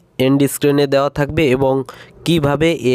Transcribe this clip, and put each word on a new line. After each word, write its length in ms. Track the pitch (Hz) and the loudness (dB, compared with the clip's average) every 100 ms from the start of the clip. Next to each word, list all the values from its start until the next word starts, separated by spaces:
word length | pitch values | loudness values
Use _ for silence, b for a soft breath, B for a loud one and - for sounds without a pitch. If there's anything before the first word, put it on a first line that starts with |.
| _ - | _ -2
এন্ড 220 | 131 139 139 | 0 2 0
স্ক্রিনে 380 | - 143 143 143 | 0 0 0 0
দেওয়া 220 | 135 143 | 0 0
থাকবে। 340 | 147 143 156 151 | -2 -4 0 0
এবং 340 | 131 135 135 131 B B - - | 2 0 0 -4 B B -10 -2
কিভাবে 440 | 165 143 143 160 160 123 | 0 0 0 0 0 0